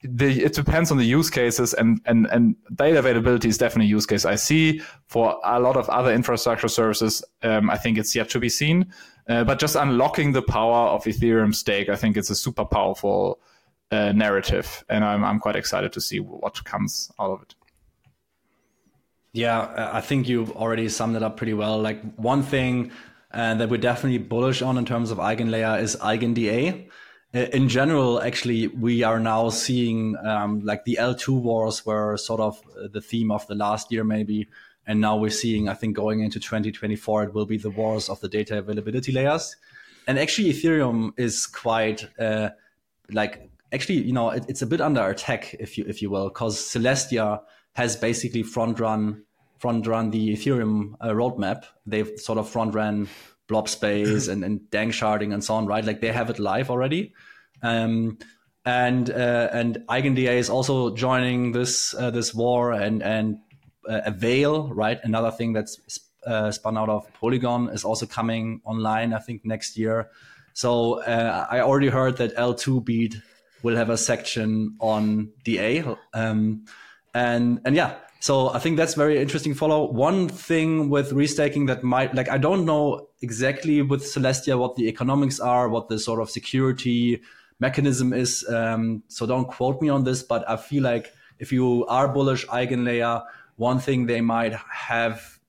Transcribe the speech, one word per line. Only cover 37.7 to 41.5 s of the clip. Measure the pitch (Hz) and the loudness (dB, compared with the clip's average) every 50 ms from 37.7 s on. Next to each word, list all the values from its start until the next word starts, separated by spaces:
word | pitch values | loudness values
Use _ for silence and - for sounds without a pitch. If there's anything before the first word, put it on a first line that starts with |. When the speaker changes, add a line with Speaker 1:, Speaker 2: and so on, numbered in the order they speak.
| 101 101 110 110 110 110 107 - | -4 -2 -2 -2 -2 -2 -4 -6
Speaker 2:
of | 98 - | -8 -8
the | - 98 | -8 -6
data | - 104 107 - 110 104 | -4 -4 -4 -2 -4 -6
availability | 95 101 107 104 101 110 110 127 131 - 131 | -6 -4 -6 -6 -6 -4 -6 -6 -4 -2 -2
layers. | 131 131 143 151 165 165 - - _ _ - - - - - - - _ - | 0 0 0 0 -2 -4 -8 -14 _ _ -20 -20 -20 -20 -20 -20 -12 _ -2
And | 131 139 | -2 0
actually, | 147 160 - - 214 175 | 0 -2 0 0 2 0
Ethereum | 139 139 - 165 165 156 143 127 117 117 113 107 - | 0 2 2 2 2 4 2 2 2 0 -2 -2 -2
is | - 123 117 - - - | -2 -2 -2 -2 -4 -6
quite, | - | -6